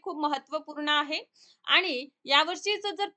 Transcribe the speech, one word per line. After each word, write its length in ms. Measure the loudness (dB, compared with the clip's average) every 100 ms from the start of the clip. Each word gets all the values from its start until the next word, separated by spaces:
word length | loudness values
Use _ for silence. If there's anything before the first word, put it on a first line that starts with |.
खूप 200 | -8 -4
महत्त्वपूर्ण 680 | -2 -2 -4 -8 -6 -6 0
आहे. 320 | 2 2 -4 -8 _ -20 _
आणि 440 | 2 2 2 -2 -6 _
यावर्षीचं 720 | 2 4 4 0 -2 -2 -2
जर 140 | -4 -6